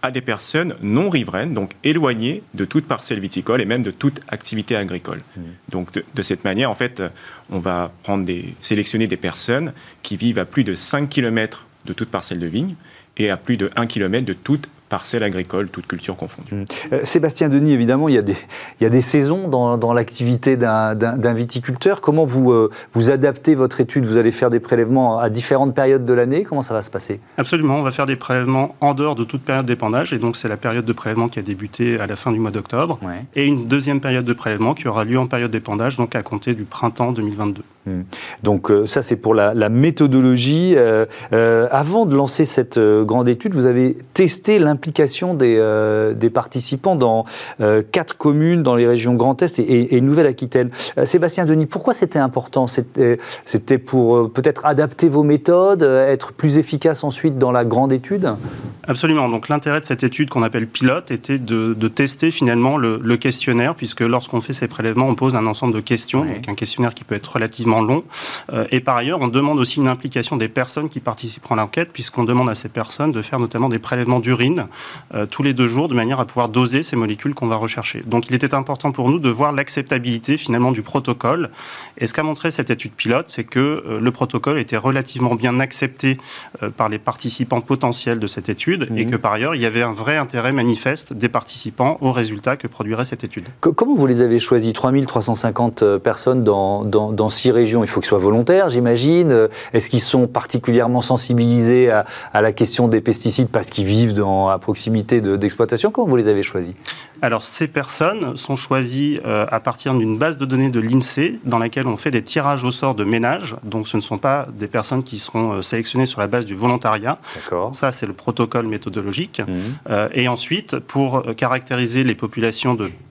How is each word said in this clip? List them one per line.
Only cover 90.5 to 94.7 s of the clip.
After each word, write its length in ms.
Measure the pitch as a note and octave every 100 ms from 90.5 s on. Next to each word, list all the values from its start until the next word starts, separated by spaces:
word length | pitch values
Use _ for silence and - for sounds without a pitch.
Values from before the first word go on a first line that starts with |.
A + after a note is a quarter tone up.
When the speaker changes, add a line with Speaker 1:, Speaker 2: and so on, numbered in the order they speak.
Speaker 3:
manifeste 640 | C#3 A#2+ A2+ C3+ D#3 -
des 160 | A#2 A#2
participants 680 | A#2 - - C3+ - B2+ D#3+
aux 100 | C3+
résultats 440 | B2 A2 G#2 A2+ C3+
que 100 | A#2
produirait 380 | - G#2+ A2 B2+
cette 180 | A#2+
étude. 220 | - - F#2+ -
Speaker 2:
Co-, 120 | E3
comment 220 | D#3 A#3+ C4+
vous 120 | C3+
les 140 | A#2+
avez 180 | B2 A#2
choisis, 340 | - B2 A2+